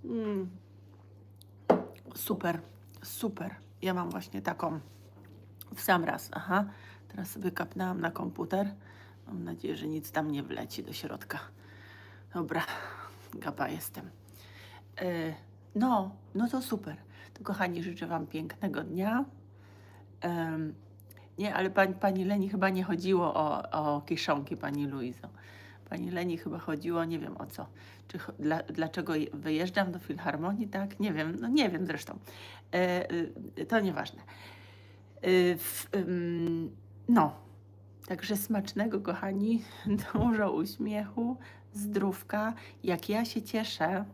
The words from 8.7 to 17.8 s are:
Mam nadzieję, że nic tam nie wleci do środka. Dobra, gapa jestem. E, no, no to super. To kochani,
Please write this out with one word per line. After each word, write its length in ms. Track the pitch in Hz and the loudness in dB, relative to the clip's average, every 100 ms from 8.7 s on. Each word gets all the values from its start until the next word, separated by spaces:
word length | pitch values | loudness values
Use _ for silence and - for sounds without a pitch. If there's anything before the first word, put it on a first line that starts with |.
| 202 - - - - - | -2 -16 -18 -18 -18 -10
Mam 180 | 185 | -6
nadzieję, 320 | 170 170 156 156 | -6 -6 -4 -4
że 120 | 151 | -2
nic 240 | 156 151 | -4 -2
tam 180 | - 156 | 0 0
nie 120 | 143 | -2
wleci 400 | 139 - - - | -2 -6 -6 -8
do 100 | - | -8
środka. 460 | - - - - 151 - - - - - - - - - | -8 -6 -8 -6 -8 -8 -16 -20 -20 -18 -18 -18 -20 -6
Dobra, 280 | - - - - - - - - - - | -4 0 0 0 -4 -8 -10 -12 -14 -14
gapa 340 | - - - 262 | -8 -6 -2 -2
jestem. 420 | 214 - - 185 - - - - - - - - - | -2 -6 -8 -12 -16 -20 -20 -20 -18 -18 -18 -16 -4
E, 340 | 180 170 160 156 - - - | -2 0 -2 -6 -14 -20 -6
no, 420 | 202 254 226 190 - - | 2 6 6 2 -6 -6
no 140 | 190 233 | 0 2
to 140 | 262 | 2
super. 340 | 254 208 - 151 - - - | 0 -2 -4 -10 -14 -18 -18
To 100 | - | -10
kochani, 380 | 202 196 180 170 | -4 2 2 2